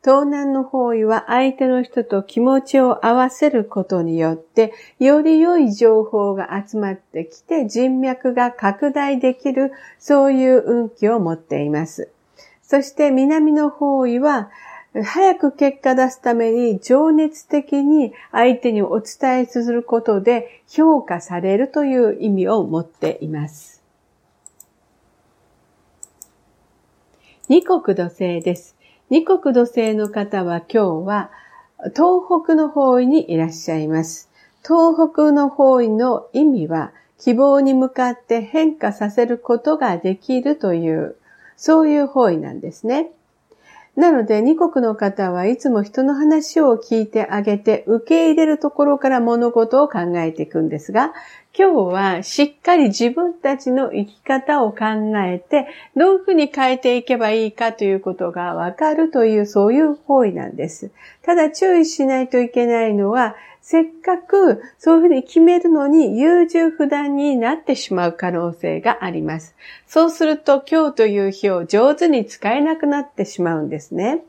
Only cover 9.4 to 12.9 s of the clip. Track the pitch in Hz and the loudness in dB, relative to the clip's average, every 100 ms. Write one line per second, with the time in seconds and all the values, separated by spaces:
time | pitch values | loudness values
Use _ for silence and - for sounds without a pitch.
9.4 | 277 269 269 269 - _ - 285 277 262 | -4 -2 -4 -6 -20 _ 0 2 4 2
10.4 | 262 254 - 240 220 - 208 226 165 160 | 4 4 2 -2 -2 -2 -2 0 -2 -4
11.4 | _ 147 147 151 160 - - _ _ _ | _ -6 -2 -4 -6 -10 -16 _ _ _
12.4 | _ _ _ 285 269 | _ _ _ 0 0